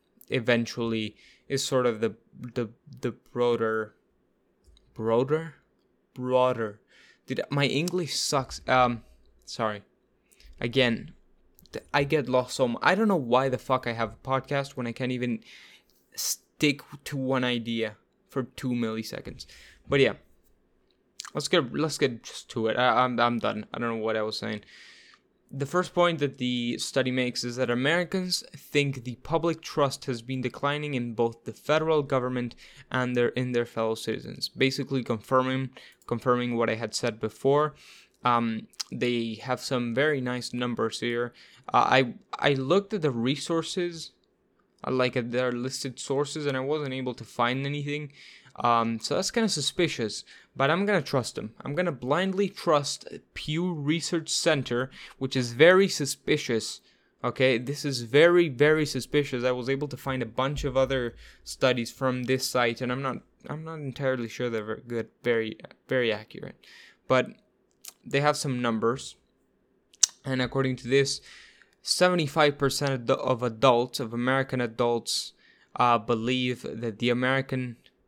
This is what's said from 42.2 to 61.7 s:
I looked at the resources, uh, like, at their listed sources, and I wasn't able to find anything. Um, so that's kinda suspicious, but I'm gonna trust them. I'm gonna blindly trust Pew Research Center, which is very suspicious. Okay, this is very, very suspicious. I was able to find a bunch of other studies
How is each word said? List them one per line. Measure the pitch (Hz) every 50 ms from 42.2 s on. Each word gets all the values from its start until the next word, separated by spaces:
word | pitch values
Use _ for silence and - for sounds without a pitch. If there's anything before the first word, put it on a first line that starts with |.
| - _ - -
I | - 143 143
looked | 135 131 131 165 196 196 - 220
at | 202 156
the | 147 127
resources, | 117 113 123 143 143 - - 170 165 156 - - 190 175 175 170 165 156 - - _ _ _ _ _ _ _ _ _ _ _ _ _ -
uh, | -
like, | 131 127 127 127 123
at | 131 120 120
their | 117 123 127 127 123
listed | 120 123 131 127 - - 139 120 -
sources, | - - 139 135 147 143 - 156 147
and | 143 135
I | 131
wasn't | 131 135 151 156 147 135 131
able | 131 131 127 120
to | - 117
find | - - - 120 117 123 135 139
anything. | 139 143 147 143 147 147 147 151 139 - - - - - - - - - -
Um, | - 120 117 117 117 113 113 110
so | - - -
that's | 175 190 -
kinda | - 233 226 208
suspicious, | - 160 135 - - - 175 151 - - 123 107 101 - - - - - - _ _
but | - 135 139
I'm | 156 180 202
gonna | 202 208 180 139
trust | - - 135 117 - -
them. | - 113 107 - -
I'm | - 127 143
gonna | 151 180 180 147
blindly | 120 - 123 143 165 185 190 190 190 202 190
trust | - - - 175 160 147 143 139 - - - - - - - _ -
Pew | - - - 151 160 175 185 175
Research | 151 143 143 156 170 - - - 170 156 -
Center, | - - - 170 156 143 131 - 123 120 127 131 - - - - - -
which | 135 131 -
is | 135 123 120 120
very | 117 147 170 185 185 196 190
suspicious. | - - 147 135 - - _ - 151 147 - - 123 113 - - - - _ _ _ _ _ _ _ _ -
Okay, | 120 113 - 131 131 131 113
this | 127 131 143 143 -
is | 147 135 120
very, | 120 113 117 143 160 175 175 175 175 160
very | 131 117 143 151 156 156 151
suspicious. | 139 - 135 117 - - 147 143 139 - 123 120
I | 127
was | 127 127 120 120
able | 135 139 147 143
to | 135 -
find | - 139 131 131 123
a |
bunch | 113 110 - 127 135 147 139 -
of | 143 123
other | 135 135 131 135 131 123 117 - - - - - - _
studies | - - - - 131